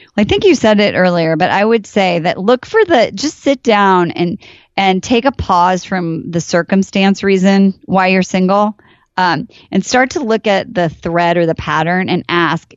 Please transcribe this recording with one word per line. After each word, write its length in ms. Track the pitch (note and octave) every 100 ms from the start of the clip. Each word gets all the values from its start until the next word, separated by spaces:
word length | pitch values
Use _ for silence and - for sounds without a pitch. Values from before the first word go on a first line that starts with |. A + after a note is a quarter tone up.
| - -
I 60 |
think 200 | G#3 G4+ G4+
you 100 | C#4+
said 240 | A3 G#3
it 160 | G#3 G#2
earlier, 400 | F3+ F3 D#3+ D#3+
but 160 | F#3
I 120 | F3+
would 220 | G#3+ A#3 -
say 340 | G#3 F#3 E3+
that 200 | E3 -
look 260 | G3 B3+ -
for 180 | A4 G#4+
the, 260 | B3 G3+
just 260 | G3 D4 -
sit 220 | C#4 C#4
down 480 | A#3+ G#3 G3 F#3 E3+
and, 280 | - F3 - - - _ -
and 280 | G3 F#3+
take 220 | - B3 C#4
a 60 |
pause 540 | - - F3+ F3+ F#3 -
from 440 | F#3 E3 E3 -
the 100 | E3
circumstance 800 | - F3 E3+ G3 F#3+ G3 G3 F#3+
reason 580 | G3+ F#3+ F#3+ G3 G3 - -
why 220 | F#3 F#3
you're 160 | F#3+
single, 540 | F#3 F#3 F#3 G3+ G#3 - _ _ _ -
um, 320 | F3+ E3 A3+ - _
and 140 | G3 -
start 240 | B3 C4
to 100 | F4+
look 260 | A3+ A3 G#3+
at 260 | F#3+ -
the 160 | F3+ E3+
thread 480 | - E3+ E3+ E3+ F3
or 80 | E3
the 100 | -
pattern 540 | - D3+ E3 F3+ F3+
and 160 | C3+ -
ask, 460 | F3 D#3+ E3 -